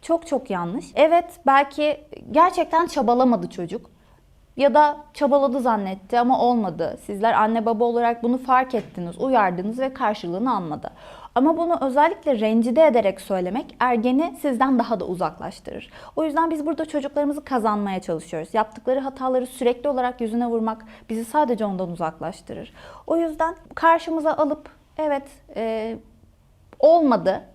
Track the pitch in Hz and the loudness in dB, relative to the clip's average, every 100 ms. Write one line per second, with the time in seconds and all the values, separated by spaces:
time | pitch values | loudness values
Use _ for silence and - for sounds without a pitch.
0 | - 330 - 269 269 185 175 196 170 - | -2 -4 -2 -6 -4 -6 -4 -6 -8 2
1 | 302 339 349 - - 269 294 302 302 294 | 4 4 0 -4 2 2 2 0 -2 -2
2 | - - - 269 349 370 320 330 339 - | -10 -20 -4 4 4 4 0 0 0 0
3 | 233 240 254 226 175 - 170 196 - _ | 2 4 4 2 -2 -10 -10 -10 -14 _
4 | _ _ _ _ _ - 277 269 302 294 | _ _ _ _ _ 0 4 6 4 2
5 | - - 285 277 277 254 247 220 196 190 | -12 -4 2 2 2 0 0 0 -2 -8
6 | - 240 240 254 240 247 196 165 165 - | -2 0 2 2 2 2 0 -4 -6 -6
7 | - 202 226 - 214 226 226 220 240 233 | -10 -2 2 4 2 2 0 0 0 2
8 | 240 233 233 254 262 254 262 247 180 - | 0 0 -2 -2 2 2 2 -4 -6 -10
9 | 175 170 262 254 196 175 185 240 269 262 | -10 -4 0 2 2 0 -6 -4 -6 -2
10 | 240 214 180 175 247 220 170 151 - - | -4 -2 -6 -4 -2 -2 -4 -8 -10 -16
11 | - - - - 269 330 339 339 269 262 | -20 -20 -6 0 2 2 0 -2 0 2
12 | 311 403 311 247 214 226 233 254 320 240 | 2 2 -2 0 2 2 2 4 6 6
13 | 196 190 - 190 180 208 - - 254 240 | 2 -2 -6 -4 -4 -6 -10 -2 0 0
14 | 226 262 339 254 294 240 262 254 226 220 | 2 0 0 -2 -4 0 2 2 0 -2
15 | - 175 165 - 165 - - - - - | -4 -4 -4 -6 -14 -14 -16 -16 -18 -20
16 | - - 320 294 330 320 302 320 320 302 | -12 -4 -2 0 0 -2 -4 -4 -4 -4
17 | 277 285 294 294 - 269 220 208 202 185 | -4 -2 -2 -4 -4 -2 0 -2 -2 -6
18 | 190 160 - 165 160 226 214 226 247 262 | -6 -8 -6 -10 -4 -4 -4 -6 -4 -2
19 | 269 269 262 254 254 - 240 240 285 262 | -2 -6 -2 -2 -2 -2 -2 0 -2 -2
20 | 247 247 226 233 240 233 220 220 - - | -4 -4 -4 -2 -2 -2 -4 -6 -12 -20
21 | - 220 233 302 294 233 214 190 185 170 | -10 -8 -4 0 0 0 -2 -4 -6 -4
22 | 165 165 160 180 - - - - - - | -6 -6 -12 -12 -14 -16 -14 -20 -20 -20
23 | - 330 330 214 320 339 - - 320 330 | -2 -2 -2 -2 -4 -4 -14 0 4 4
24 | 330 330 311 294 302 285 - - _ - | 2 -2 0 0 0 -2 -10 -20 _ -6
25 | 311 277 277 - _ - 226 220 220 220 | -2 -2 -6 -20 _ -8 -6 -4 -6 -10
26 | - _ _ _ _ _ _ - 294 339 | -16 _ _ _ _ _ _ 2 6 8
27 | 302 226 170 190 - | 6 2 2 -2 -6